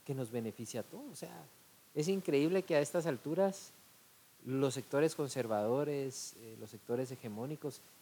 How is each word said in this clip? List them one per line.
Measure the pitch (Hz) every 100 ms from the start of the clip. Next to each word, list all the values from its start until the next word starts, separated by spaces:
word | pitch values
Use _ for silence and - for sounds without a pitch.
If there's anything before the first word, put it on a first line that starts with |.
| -
que |
nos | 135 120
beneficie | 120 113 101 113 117
a |
todos. | - 196 285
O | 160
sea, | - 170 147 - - - _ 147
es | 156
increíble | 196 185 143 156 190
que | 185 151
a |
estas | 147 175 165
alturas | 131 147 165 196 190 - - - - - - - _ 123
los | 131 139 127
sectores | - 143 160 156
conservadores, | 139 135 113 104 107 131 147 143 135 - - -
eh, | 113 110
los | 107
sectores | 107 - 120 131
hegemónicos | 127 117 104 131 151 143 - - -